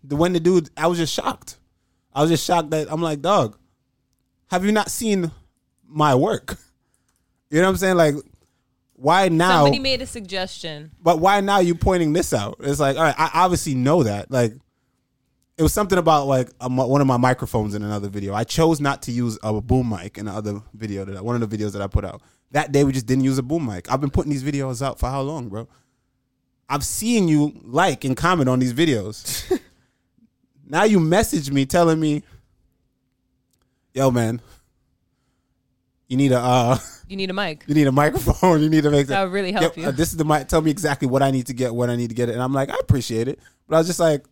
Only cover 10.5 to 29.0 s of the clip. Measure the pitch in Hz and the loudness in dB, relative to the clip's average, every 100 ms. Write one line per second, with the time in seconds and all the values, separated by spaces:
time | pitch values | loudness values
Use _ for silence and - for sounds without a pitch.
10.5 | - 165 147 156 _ 165 165 180 202 196 | -10 -12 -14 -16 _ 0 4 4 4 2
11.5 | 202 175 165 190 185 160 160 170 123 101 | 2 2 2 0 2 2 0 0 -2 -4
12.5 | - 139 143 139 135 160 - 156 160 185 | -8 -6 0 0 2 0 2 0 2 2
13.5 | 175 160 131 127 170 117 101 - 131 117 | 2 -2 0 2 2 2 -2 -4 0 0
14.5 | 127 _ _ _ _ _ _ _ _ _ | -2 _ _ _ _ _ _ _ _ _
15.5 | - 156 - 208 185 165 151 139 135 127 | -2 0 0 0 2 4 2 2 0 -2
16.5 | _ 127 127 127 139 135 123 127 127 123 | _ -4 -2 2 2 2 4 2 0 -2
17.5 | 117 107 104 104 104 101 101 98 101 120 | -4 -2 -4 -6 -6 -6 -8 -6 -4 -4
18.5 | - 165 156 143 135 - 120 120 110 107 | 2 2 2 -2 -4 -6 -4 -4 -4 -4
19.5 | 107 123 127 120 101 95 - 104 98 104 | -4 0 0 0 -6 -10 -12 -10 -8 -8
20.5 | 104 110 107 110 98 98 95 107 120 110 | -10 -12 -14 -10 -10 -10 -10 -4 -4 -2
21.5 | 107 104 98 98 101 98 - _ _ _ | -4 -6 -6 -4 -4 -6 -14 _ _ _
22.5 | 139 147 139 143 131 113 131 135 135 123 | -6 0 2 2 0 -2 0 0 -2 -4
23.5 | 165 131 92 - 135 143 190 151 143 135 | -4 -4 -8 -4 -2 0 -2 -2 -4 -4
24.5 | 143 135 117 135 - 123 135 135 156 120 | -4 -6 -4 -6 -4 -6 -4 -6 -8 -10
25.5 | 98 120 _ _ _ _ _ _ _ _ | -12 -14 _ _ _ _ _ _ _ _
26.5 | _ _ 143 - - 214 240 175 151 147 | _ _ -6 -4 -6 0 2 4 2 2
27.5 | - - 131 180 147 135 127 160 185 127 | -4 -6 0 0 0 -4 0 0 2 2
28.5 | 127 127 120 165 117 | 2 0 0 0 0